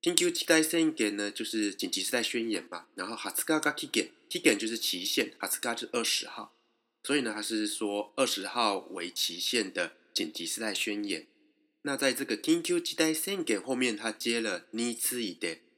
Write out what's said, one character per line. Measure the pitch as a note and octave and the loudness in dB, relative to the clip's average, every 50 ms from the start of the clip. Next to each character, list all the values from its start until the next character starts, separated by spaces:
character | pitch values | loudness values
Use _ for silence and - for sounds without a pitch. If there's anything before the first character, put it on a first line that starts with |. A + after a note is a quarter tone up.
| - | 2
緊 | F3 F3+ | 2 2
急 | E3 E3+ | 4 2
事 | F3 E3+ - - | 2 2 0 2
態 | - E3 D#3+ D#3+ | 4 6 6 6
宣 | D#3+ E3+ E3+ E3 D#3 D3 | 4 2 2 2 2 2
言 | - A2+ G#2 G2+ | 2 0 0 0
呢， | G2+ G#2 G2+ | -2 -4 -4
就 | G2+ - A2+ | -4 -6 -6
是 | - - A2 G#2 G2+ F#2 | -4 -2 0 -2 -2 -2
紧 | - - F2+ | -4 -6 -4
急 | - G2 F#2 | -2 -2 -2
事 | - - | 0 -2
态 | B2 A#2 | 0 -2
宣 | - - B2 A#2 A2+ | 0 -2 -2 -2 0
言 | G#2 F2+ - - | -2 -4 -4 -8
嘛。 | - A2 - _ _ | -12 -14 -14 _ _
然 | - F#2 G2+ | -10 -8 -8
后、 | A2+ | -8
二 | - - G2 - | -8 -8 -4 -4
十 | - - | -4 0
日 | - D#3+ D#3 | 2 2 2
が | - D3+ D3 | 2 0 0
期 | - - C3+ - | -2 -6 -2 0
限， | A#2 - - - _ _ _ | 0 0 0 -4 _ _ _
期 | - - | -8 2
限 | - D#3 A2 G2+ | 4 4 4 4
就 | A2+ A2 | 0 -2
是 | A#2 | -2
期 | A2+ - - - F2 F2+ | -2 -2 -2 -2 -2 -2
限， | - - - A#2 - - - | 0 0 0 0 -2 -4 -6
二 | - G2 | -4 -4
十 | - | -2
日 | - - B2 A#2+ | -2 -2 -4 -4
就 | - | -4
是 | A#2+ - - | -6 -2 -2
二 | A#2+ A2+ | 0 0
十 | A2 - - - - | 2 0 0 -2 -6
号。 | - - G#2 - _ _ _ _ _ _ _ _ _ _ _ | -10 -12 -14 -14 _ _ _ _ _ _ _ _ _ _ _
所 | - C#3 | 0 2
以 | D3 B2+ | 2 2
呢， | A2 G#2 | 0 -4
它 | G#2+ | -4
是 | G#2 - A2+ A2 G#2+ | -4 -2 0 0 0
说 | G#2 G#2 - A2 G#2 G2+ G#2 G#2 - _ | 0 -2 -2 -2 -2 0 -2 -2 -4 _
二 | - - | 0 0
十 | D#3 - G2+ F#2+ | 2 2 -2 -4
号 | G2+ - A#2+ A#2 G#2+ G2+ F#2+ | -4 0 2 2 4 2 0
为 | - - F#2 F2 E2+ E2+ | -4 -8 -8 -8 -8 -6
期 | - - - - F2 F2 | -2 -2 -2 -2 -2 -2
限 | F2 - - A#2+ G#2 F#2 - | -2 0 2 2 0 0 0
的 | F#2 F2 E2 - _ _ _ _ | -2 -2 -2 -4 _ _ _ _
紧 | - - D#2 - | -4 -4 -2 -4
急 | - E2+ | -8 -6
事 | - - - | -6 -4 -4
态 | A2+ G#2+ G2 | -4 -4 -2
宣 | - - A2 G#2 G#2 G#2 | -2 -2 -2 -2 -2 -2
言。 | G2+ F#2 D#2 - _ _ _ _ _ _ _ _ _ _ _ _ | -2 -4 -6 -6 _ _ _ _ _ _ _ _ _ _ _ _
那 | D3 C#3 | -4 -2
在 | C3 C#3 C3+ B2 | 4 4 4 4
这 | B2+ C#3 | 2 0
个 | B2+ A#2 | 0 -2
緊 | G#2 - - D#3+ E3+ | -2 4 4 4 4
急 | E3 - F3+ F3 | 6 2 2 2
事 | E3+ - - | 2 -2 2
態 | - D#3+ D#3+ D#3 | 2 4 4 4
宣 | D#3 - - G3+ F#3+ E3 | 2 0 -2 -2 -2 0
言 | - A2 G2 F#2 | 0 0 0 0
后 | B2+ C3 | -2 0
面， | B2 B2+ B2 A2 | 2 2 2 2
它 | G#2 A2+ A2+ G#2 | 0 -2 -4 -4
接 | - - A#2 A#2 A#2 | -2 -2 0 0 2
了 | A2+ G#2+ F#2 E2+ - _ - | 0 0 -2 -4 -6 _ -4
に | A2 A#2 A#2+ A#2 | -2 0 0 0
つ | - - - B2 B2 | -2 -2 -2 -2 -2
い | A#2 G2 E2 - | -4 -4 -4 -4
て。 | - E2+ D#2+ - _ _ _ | -4 -4 -4 -6 _ _ _